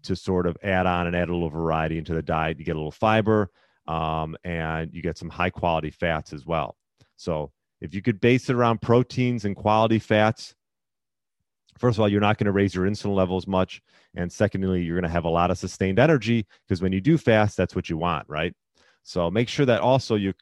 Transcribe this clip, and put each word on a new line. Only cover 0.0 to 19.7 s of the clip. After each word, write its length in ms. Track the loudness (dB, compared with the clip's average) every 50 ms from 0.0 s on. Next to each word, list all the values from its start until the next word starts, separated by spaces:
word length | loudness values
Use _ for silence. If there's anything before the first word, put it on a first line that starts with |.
| -8
to 100 | -6 -6
sort 320 | -6 -2 -2 -2 0 0
of 120 | -2 -4 -4
add 240 | -4 -2 0 2 2
on 220 | 0 0 0 -2
and 80 | -2 -2
add 140 | -2 -2 -2
a 40 | -2
little 160 | -2 -4 -4
variety 480 | -4 -4 -2 -2 0 0 -2 -2 -4
into 160 | -6 -6 -4 -6
the 80 | -6
diet. 380 | -4 -2 -2 -2 -2 -4 -6 -6
You 60 | -6
get 100 | -6 -6
a 40 | -6
little 120 | -6 -8
fiber, 580 | -6 -2 0 2 2 2 2 2 2 2 0 -2 -6 _ _ _ _ _ _
um, 480 | -6 -4 -4 -2 -2 -2 -4 -4 -6 -8 -12 -10
and 500 | -8 -6 -6 -4 -4 -4 -6 -6 -8 -10
you 80 | -8
get 160 | -6 -6 -6
some 120 | -6 -12 -12
high 200 | -6 -4 -4 -4
quality 400 | -2 -2 -2 0 0 0 -2 -6
fats 440 | -8 _ -4 -2 -2 -4 -6 -10 -16
as 120 | -14 -8
well. 300 | -4 -4 -4 -4 -6 -10 _ _ _ _ _ _ _ _
So 380 | _ -8 -6 -6 -6 -6 -10 _ _ _ _ _ _
if 160 | -14 -10 -10
you 60 | -4
could 180 | -4 -4 -2 2
base 300 | 2 4 4 2 0 -2
it 60 | 0
around 240 | 2 2 2 0 -2
proteins 640 | 2 4 4 4 4 2 -2 -2 -2 -2 -2 -2 -4
and 100 | -6 -6
quality 440 | -2 0 2 4 4 4 4 2 0
fats, 540 | 2 2 4 4 4 4 2 -2 -10 -20 -20 _ _ _ _ _ _ _ _ _ _ _ _ _ _ _ _ _ _ _ _ _ _ _ _
first 200 | -2 0 0 2
of 40 | 2
all, 80 | 2 2
you're 100 | 4 4
not 180 | 4 4 2
gonna 140 | 2 0 0
raise 240 | 2 2 2 2 0
your 100 | 0 -2
insulin 300 | -2 -2 -4 -4 -2 0
levels 320 | 0 0 2 0 -4 -2
much. 340 | 0 0 0 0 0 -4 -16 _ _ _ _ _ _ -8
And 140 | -8 -8 -8
secondly, 540 | 0 0 0 0 0 -2 -2 0 0 0 -2
you're 140 | -2 -2 -2
gonna 80 | -2
have 180 | 0 -2 -2 0
a 40 | 2
lot 200 | 2 2 2 2
of 80 | 0
sustained 400 | -2 -4 -10 -4 -2 -2 0 4
energy, 480 | 4 4 4 4 2 2 0 0 0 -2 -6 _ _ _
'cause 140 | _ -4 -2
when 100 | 0 0
you 80 | 0 0
do 180 | 2 2 2
fast, 380 | 2 4 4 4 4 4 2 2
that's 180 | -2 -2 -2 -2
what 160 | -6 -4 -4
you 80 | -4
want, 300 | -2 -2 -2 -2 -2 -6
right? 260 | -6 -6 -4 -4 -4 -6 _ _ _ _ _ _ _ _ _ _
So 280 | -8 -4 -2 -2 0
make 160 | 0 0 -2
sure 180 | 0 0 0 2
that 140 | 4